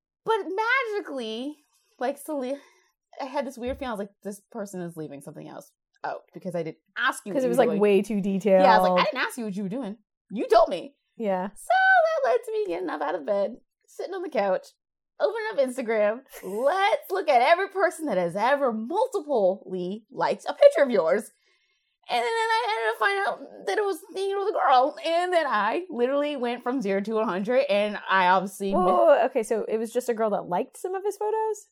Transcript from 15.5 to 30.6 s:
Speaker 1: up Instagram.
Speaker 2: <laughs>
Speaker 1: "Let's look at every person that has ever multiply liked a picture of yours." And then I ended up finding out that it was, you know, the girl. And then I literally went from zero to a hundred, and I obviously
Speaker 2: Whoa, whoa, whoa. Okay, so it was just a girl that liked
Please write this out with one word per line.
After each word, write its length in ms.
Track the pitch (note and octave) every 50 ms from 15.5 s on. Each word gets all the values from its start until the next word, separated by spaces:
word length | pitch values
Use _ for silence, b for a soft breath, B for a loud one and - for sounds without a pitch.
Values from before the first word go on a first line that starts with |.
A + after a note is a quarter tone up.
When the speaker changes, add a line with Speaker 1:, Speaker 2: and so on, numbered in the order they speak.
Speaker 1:
up 60 | G#4 -
Instagram. 640 | C#4+ C4 B3 C4+ B3+ G#3+ A#3 G#3+ G#3 G#3 A3 B3+ C#4 _
Speaker 2:
<laughs> 100 | - - -
Speaker 1:
"Let's 640 | F#3+ F#3+ G#3+ C4 C#4+ F4 F#4+ G4 G4+ D5+ C#5 - -
look 180 | G4 F#4+ E4+ D4+
at 140 | C#4 A#3+
every 260 | A#3+ D4 E4+ F4 G4 -
person 380 | - F#4+ G4+ F4+ F4 E4+ D#4+
that 120 | C#4+ G#3 F3+
has 180 | F3 E3+ E3
ever 360 | G3+ G#3 B3 C#4+ C#4 C#4+ B3
multiply 840 | A3 A3 A3 A#3+ E4 G#4+ B4+ A#4+ - G4+ D4 D4 C#4+ A3+ G3 F3+ F#3+ G#3 - - F#3 F#3 F3+ F3+ G3 A3+ - _
liked 340 | - D#3 E3+ C#3+ F#3+ G3+ - -
a 60 | C#4+
picture 280 | - C#5+ C#5+ C#5+ E4+
of 80 | C#4+ B3
yours." 400 | A#3+ F#3+ D#3+ D#3+ F#3 G#3+ A3 - _ _ _ _ _ _ _ _ _ _ _ _ _ _ _ -
And 100 | - -
then 60 | A#4+
I 380 | A#4 A4+ A4+ A4 A4+ A4+ A4+ A#4+ G#4
ended 240 | G#4+ A4+ A4+ A3
up 60 | A3 -
finding 260 | - G3+ G3+ G3 G3
out 420 | A3+ F#3 - C#4 - - - F#3+
that 120 | G4+ F#4+ G#4+
it 60 | G#4
was, 160 | G4 F#4+ D#4 F#4+ F4+ -
you 180 | F#4+ G4 G4 G4
know, 80 | G4+ G4
the 80 | G#4+
girl. 440 | - - - - C4 B3 B3+ D4 D4 - -
And 280 | D#4+ E4 E4+ F4+ F4+
then 140 | F4+ E4 D#4
I 380 | C4+ A#3 G#3+ G3+ A3 A#3+ F4 F4+ F#4
literally 440 | D4+ A#3 A#3+ B3+ C#4 C#4+ D4 D4 D4
went 300 | C4+ A#3+ A#3+ A#3+ A#3+ -
from 180 | B3 B3+ C#4
zero 180 | G3 G3+ G3 G3
to 160 | G3+ G#3+ A3+ G#3+
a 60 | A3
hundred, 420 | A3+ F3 F#3 G#3 G3+ B3 C4 - -
and 300 | G3 G3+ G#3 G#3+ G3+ - - -
I 180 | F#3 F#3+ F3+ F3+
obviously 440 | F#3 F#3+ F3+ G3 - - G3 G3
Speaker 2:
Whoa, 100 | G3 -
whoa, 140 | F#4 F4+ F#4 F4 E4+ E4 C#4+
whoa. 80 | - -
Okay, 180 | B3+ - B3+ A3
so 200 | - A#3+ G#3+ - -
it 80 | G#3+ A3
was 140 | A#3 A3
just 160 | - B3+ B3 -
a 60 | A#3
girl 160 | G#3 A3+ A3
that 180 | G#3 F3+ E3+ -
liked 280 | E3+ F#3